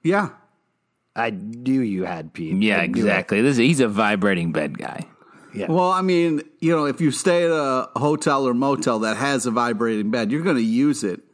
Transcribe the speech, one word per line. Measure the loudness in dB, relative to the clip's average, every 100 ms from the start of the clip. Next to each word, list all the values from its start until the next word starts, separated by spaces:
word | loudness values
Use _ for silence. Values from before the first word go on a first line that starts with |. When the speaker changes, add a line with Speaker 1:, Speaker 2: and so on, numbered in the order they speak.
Speaker 1:
Yeah. | 0 0 -2 -10 _ _ _ _ _ _ _ -4
Speaker 2:
I | -4
knew | -4 -10 -6 -2 0
you | 0 -2
had, | -4 -8 -10
Pete. | -10 -4 2
Speaker 3:
Yeah, | 2 2
Speaker 2:
I | 0
knew | 0
it. |
Speaker 3:
exactly. | 2 2 0 2
This, | 2 4
he's | 4 4
a | 2
vibrating | 2 0 2 2 0 0
bed | -2 -4 -8
guy. | -10 -10 -14 _ -20 -20 -16
Speaker 2:
Yeah. | -10 -2
Speaker 1:
Well, | 0 2
I | 0
mean, | 2 2 2 0 -6 _
you | 0
know, | 0 0
if | 0
you | -2
stay | 0 2 2
at | 2
a | 0 0 -2 -4 -2
hotel | 0 0 0 2 2
or |
motel | 0 0 0 0 0
that | -2 -2
has | -2 0 0
a |
vibrating | -2 -2 -2 -2 -2 -2
bed, | -2 -2
you're | -2
gonna | 0 0
use | 0 2 0 0
it. | -4 -6 _